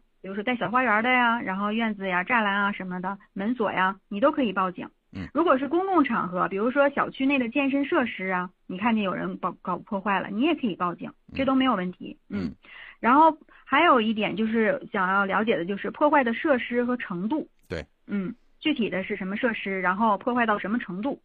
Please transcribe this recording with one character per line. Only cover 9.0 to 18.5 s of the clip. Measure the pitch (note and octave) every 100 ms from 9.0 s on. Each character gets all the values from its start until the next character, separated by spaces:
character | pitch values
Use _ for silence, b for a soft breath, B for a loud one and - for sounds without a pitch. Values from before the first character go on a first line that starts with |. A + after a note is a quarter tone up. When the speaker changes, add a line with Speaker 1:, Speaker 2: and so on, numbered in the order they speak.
Speaker 1:
有 | F#3+
人 | E3 F3 F#3
搞， | F3+ -
搞 | F#3+ F3
破 | - G3
坏 | G3+ G3
了， | -
你 | G3
也 | D4+
可 | D#4 A#3
以 | E3+
报 | F3
警， | E3+ - - -
Speaker 2:
嗯。 | -
Speaker 1:
这 | C4+
都 | C4
没 | C4
有 |
问 | G#3 F3+
题。 | - - - -
Speaker 2:
嗯。 | G3+ E3+
Speaker 1:
嗯。 | - B B B B
然 | A3 C#4
后 | D#4+ D#4 - B -
还 | C4+ E4+
有 | C4
一 | A3
点 | G#3+ G3 F3+
就 | A3
是 | A3+ G#3+ - -
想 | G3+ F#3
要 | G3 G3
了 | F#3+
解 | A3 E3+
的 | E3+
就 | G3
是 | G3+
破 | - D4
坏 | D4
的 | A#3
设 | A3+ E4 B3+
施 | - A#3+ A#3+
和 | B3
程 | - F3 G#3+
度。 | D4+ - _ _
Speaker 2:
对。 | E2 - _ -
Speaker 1:
嗯， | G3+ F3+ - _